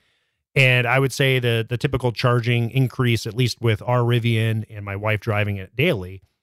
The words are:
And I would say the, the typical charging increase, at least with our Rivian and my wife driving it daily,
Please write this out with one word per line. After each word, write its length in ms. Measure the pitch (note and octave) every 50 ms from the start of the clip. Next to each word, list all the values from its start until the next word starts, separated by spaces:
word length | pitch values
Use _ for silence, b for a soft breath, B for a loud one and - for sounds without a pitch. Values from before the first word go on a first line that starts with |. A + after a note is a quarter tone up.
| _ _ _ _ _ _ _ _ _ _ -
And 320 | C#3 C3 B2+ B2+ B2 A#2+
I 120 | A#2 B2+ C3+
would 140 | C3+ C3 -
say 260 | - C#3 C3+ C3 B2+
the, 260 | B2 A#2+ A#2 A2+ A2+
the 100 | - B2
typical 340 | A2+ - C3+ C3+ B2+ - A#2+
charging 580 | G#2+ - - B2 A#2+ B2 A2+ B2 A#2+ A#2 A#2 A2
increase, 540 | A2+ C3+ C3 A#2 - - B2+ A#2+ A#2 A2 -
at 100 | A#2 G2+
least 260 | B2 B2+ A2+ - -
with 200 | A#2 A#2 G#2+ -
our 180 | G2 A#2+ B2 B2
Rivian 680 | A#2+ A#2 A#2+ A#2+ A2+ A#2 A2+ A2 A2+ A2+ A2 A2 G#2+ -
and 140 | A2 G#2 G2+
my 120 | G2+ G2
wife 240 | G2 G#2 A2 A2 G2+
driving 380 | - A#2 G#2 G#2 G#2 G#2 G2+
it 180 | G2 F#2+ - _
daily, 460 | A2+ D3+ F#3 C#3 G2 F2+ F2+ F#2+ F#2+ - _ _ _